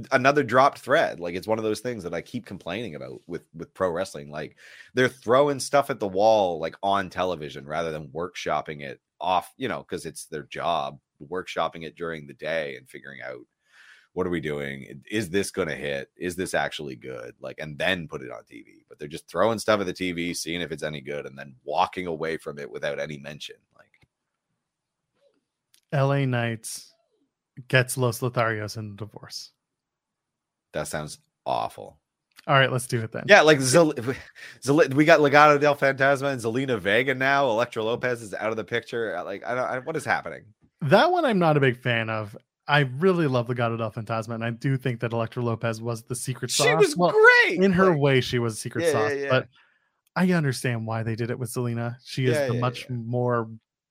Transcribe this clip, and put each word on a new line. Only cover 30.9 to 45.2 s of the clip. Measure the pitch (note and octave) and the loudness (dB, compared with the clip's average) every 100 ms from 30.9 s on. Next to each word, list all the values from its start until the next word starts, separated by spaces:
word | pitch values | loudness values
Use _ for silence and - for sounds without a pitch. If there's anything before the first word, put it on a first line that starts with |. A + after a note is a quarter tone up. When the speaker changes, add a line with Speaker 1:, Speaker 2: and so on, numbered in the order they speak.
| D#2+ D2+ - _ _ - | -8 -10 -14 _ _ -6
Speaker 1:
awful. | B1 A1 - G1+ - _ _ _ - - | -4 -4 -10 -18 -20 _ _ _ -14 2
Speaker 2:
All | C#3 | 4
right, | C3 | 4
let's | B2+ - | 2 -4
do | A#2+ | -6
it | A2+ | -6
then. | A#2+ C#3 | -8 6
Speaker 1:
Yeah, | G3 | 8
like, | D3+ D3+ | 10 6
Zel-, | C3 C#3+ D#3+ - A#2 B2+ - - - - | 6 6 6 2 -6 -8 -12 -20 -20 -8
Zel-, | - D3 C#3+ C3+ | 0 4 4 4
we | |
got | D#3 D#3+ | 6 8
Legado | C#3+ C#3+ D3+ D3 | 8 8 8 8
del | D3 C#3+ | 4 4
Fantasma | C#3 C3+ C#3 C#3 C#3 | 2 4 2 2 0
and | C3+ | -2
Zelina | A2+ A#2 C3+ A#2 | -2 -2 0 0
Vega | F#2 G#2+ C3+ | 2 2 2
now. | B2+ C3+ C#3 C#3 | 0 2 2 2
Elektra | G#2+ A#2+ - | 2 0 -2
Lopez | A2 A#2 B2 A#2+ | -2 -2 -2 -4
is | A2 | -6
out | F2+ G#2+ | -6 -4
of | A2 | -4
the | |
picture. | G#2 A#2 - A#2+ A2 F2 | -4 -6 -4 -4 -4 -4
Uh, | E2 | -8
like, | G2 - | -8 -6
I | B2 | -4
don't, | A2 | -4
I, | B2 | -4
what | B2+ D#3 | -6 -6
is | A#2+ | -2
happening? | E2+ D2+ C2+ - _ _ _ | -2 -4 -12 -16 _ _ _
Speaker 2:
That | D3 F#3+ D#4+ | 4 6 6
one | F4+ D#4 | 4 2
I'm | G3+ | 4
not | E3+ D3 | 4 6
a | |
big | C3+ B2 | 4 2
fan | B2+ A#2 A2 | 0 0 -2
of. | A2 G#2 A2 _ _ - | -4 -6 -12 _ _ 2
I | D3 | 2
really | C#3 B2+ F#3+ F3 D#3 | 2 2 2 2 2
love | B2+ A#2 | 0 0
Legado | B2 A#2 A#2 | -2 -2 -2
del | A2 | -4
Fantasma, | - G2+ A2+ A2+ A2+ | -6 -6 -6 -6 -6
and | A#2 | -6
I | |
do | A#2 C#3 C3+ | -4 -2 -2
think | C3+ A#2 | -2 -4
that | A#2 | -4
Elektra | A#2 | -2